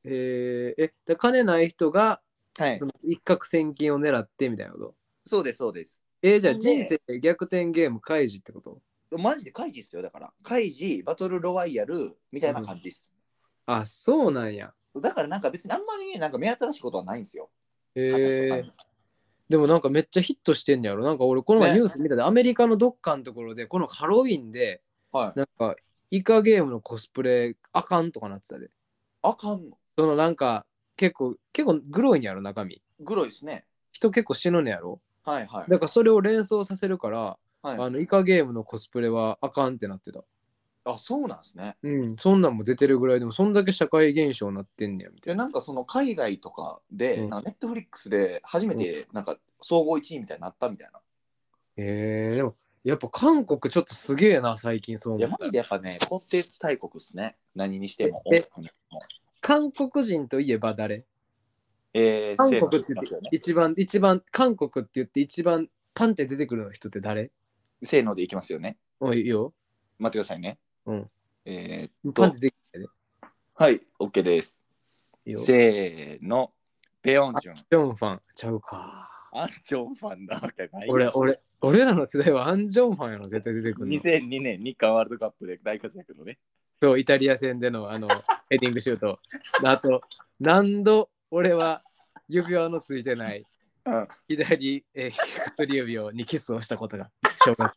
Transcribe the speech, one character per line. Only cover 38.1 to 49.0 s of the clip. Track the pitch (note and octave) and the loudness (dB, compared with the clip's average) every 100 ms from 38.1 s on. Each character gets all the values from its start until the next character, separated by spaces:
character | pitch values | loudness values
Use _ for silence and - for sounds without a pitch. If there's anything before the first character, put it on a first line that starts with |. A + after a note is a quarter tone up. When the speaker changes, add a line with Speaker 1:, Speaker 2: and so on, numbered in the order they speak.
| G3 | 2
Speaker 1:
ゲ | F#3+ F3+ | 6 4
ー | C3 | 2
ム | |
の | A#2 | -4
コ | G#2+ A2+ | -8 -12
ス | - | -8
プ | A#2+ | -2
レ | A#2 | 0
は | A2+ A2 - | 0 -2 -2
あ | C#3 | -4
か | C#3+ C3 | 0 -2
ん | B2 | -2
っ | |
て | G2+ | -8
な | F#2+ | -10
っ | |
て | - | -16
た。 | - - _ _ _ _ _ - | -20 -20 _ _ _ _ _ -10
Speaker 2:
あ、 | A#2 | -8
そ | - C#4 | -6 -6
う | A#3+ | -6
な | - | -10
ん | |
す | - F3+ | -18 -14
ね。 | G3+ - | -14 -10
Speaker 1:
う | D3 | -6
ん、 | C#3+ A#2 A2+ | -4 -4 0
そ | F#3 | 4
ん | G3 | 6
な | D#3+ | 4
ん | A2 | 2
も | |
出 | G#2+ B2 | -2 2
て | C#3 | 4
る | C3 | 4
ぐ | B2+ | 4
ら | B2 | 2
い | |
で | A#2 | 0
も、 | |
そ | A2 | 0
ん | G#3 | 2
だ | G#3 F#3+ | 4 2
け | |
社 | F#3+ D#3 | 0 2
会 | D#3+ D#3 | 4 4
現 | D3+ D3 A#2+ | 4 0 -2
象 | G2+ | -4
に | G2 | -6
な | |
っ | G2 | -10
て | - G#2 | -8 -6
ん | F#2+ | -6
ね | |
や、 | F2+ | -10
み | - | -12
た | - | -6
い | F#3+ | -4
な。 | |
Speaker 2:
で、 | C4 | -4
な | |
ん | |
か、 | B3 | -6
そ | D#3 | -6
の、 | C3 | -10
海 | B2+ C4 C4+ F3+ | -4 -2 -2 -2
外 | A2 G2 | -4 -4
と | - | -10
か | - D#2+ - _ | -12 -12 -14 _
で、 | G2+ B2+ A2 | -4 -2 -2
Speaker 1:
う | G#2 | -4
ん。 | |
Speaker 2:
な | G#2 | -6
ん | |
か、 | A3 | -8
Netflix | - A3+ A#3 - - - | -10 -8 -10 -12 -18 -2
で | G2+ F#2 F2 | 0 0 -2
初 | - E3+ G#3+ | -6 -2 -2
め | A#2 | -2
て、 | F2+ D2+ | -4 -6